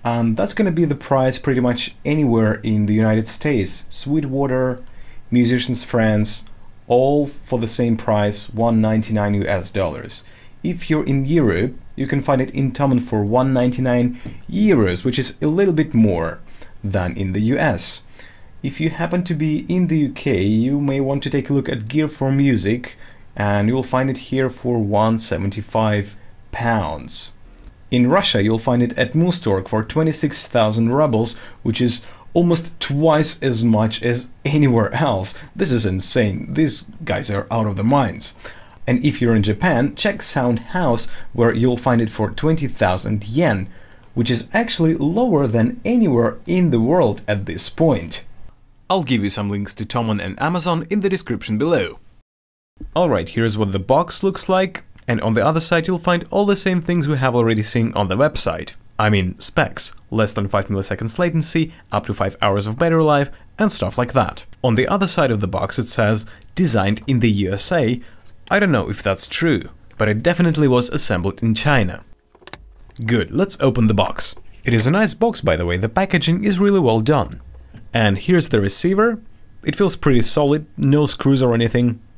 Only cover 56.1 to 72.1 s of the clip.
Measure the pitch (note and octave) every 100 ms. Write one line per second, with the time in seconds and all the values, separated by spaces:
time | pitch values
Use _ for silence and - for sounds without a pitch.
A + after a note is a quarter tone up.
56.1 | F3 E3+ F#3+ G3+ G3 F#3+ F3+ E3 F3 C#3+
57.1 | C#3+ C3 A#2+ A2+ A2 G#2+ A#2+ A2+ - G2
58.1 | G#2 D3+ - G2 E2 D#2 - - - G#2+
59.1 | G#2 F2+ - - - D3 - - - -
60.1 | A2 G#2+ - G2 G2+ F#2 G2 F#2+ G2+ A2+
61.1 | - F3 D#3+ D#3+ E3+ D#3+ - - G#2+ G#2+
62.1 | G#2 G2 - G#2+ G2+ G#2 A#2 E3 E3 D#3
63.1 | C#3+ C#3 - - - G#3+ - F#2 - B2
64.1 | B2+ G#2+ - - - C3 A2 B2+ G3 F#3
65.1 | - C#3 G#2+ G2 F2+ - - A2 - G#2
66.1 | G#2+ - - - - F3 A2+ F#2+ A2 -
67.1 | B2+ A#2 G2+ F#2+ G2 - F3 A#2 B2 -
68.1 | - - - - G#3 G3 B2+ - G2 G2+
69.1 | F#2+ - - E3 A2 - - - - G#2+
70.1 | G#2+ C#3+ E3+ F3 D3+ C#3+ B2 B2 - -
71.1 | F#2+ F#2 - A2+ A2 C#3+ C3+ F#2 - -